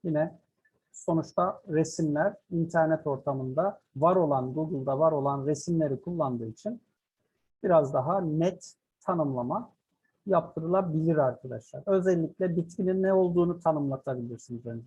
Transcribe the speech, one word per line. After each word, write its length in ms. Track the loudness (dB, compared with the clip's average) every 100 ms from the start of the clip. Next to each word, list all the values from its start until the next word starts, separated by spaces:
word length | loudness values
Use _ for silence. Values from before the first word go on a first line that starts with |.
Yine 360 | -2 -2 -2 -6 _ _ _ _ _
sonuçta 680 | -10 -2 -2 0 -2 -2 -2 -2
resimler 680 | 0 0 0 -2 2 0 -2 _
internet 560 | -4 0 2 2 2 0
ortamında 760 | -4 -4 -4 -2 -2 -2 -4 _ 0
var 200 | 2 4
olan, 380 | 2 0 -2
Google'da 460 | -4 -4 -4 -2 2
var 120 | 2
olan 340 | 2 -2 -2 -2
resimleri 560 | -4 -2 0 0 -2
kullandığı 460 | -6 -4 -2 -4 -8
için 340 | -8 -10 -10 _ _ _ _ _ _ _ _
biraz 300 | 4 4 4
daha 280 | -2 0 -2
net 540 | 0 0 0 -2 -18 _ _ _
tanımlama 720 | -4 -2 0 -2 -4 -6 -8 _ _ _ _ _ 0
yaptırılabilir 920 | 0 0 -8 0 0 2 0 2 4
arkadaşlar. 680 | 2 0 -10 -12 -12 -10 0
Özellikle 720 | 2 4 2 0 -2 -2 0
bitkinin 480 | -4 -2 -2 0
ne 100 | 2
olduğunu 460 | 4 4 4 2 2
tanımlatabilirsiniz 1040 | 0 0 -2 -4 -6 -8 -8 -12 -12 -12 -10
önce 200 | -12